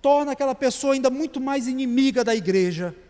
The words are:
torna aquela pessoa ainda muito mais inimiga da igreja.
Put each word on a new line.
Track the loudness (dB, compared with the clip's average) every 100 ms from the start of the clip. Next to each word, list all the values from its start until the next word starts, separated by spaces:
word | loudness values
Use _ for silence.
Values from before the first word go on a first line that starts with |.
torna | 4 2 2
aquela | -2 -2 0
pessoa | -2 0 0
ainda | 2 2
muito | 0 -4 -4
mais | -4 -4 -4
inimiga | -4 0 2 2 2
da | 0 0
igreja. | 0 2 0 -2 -8 -10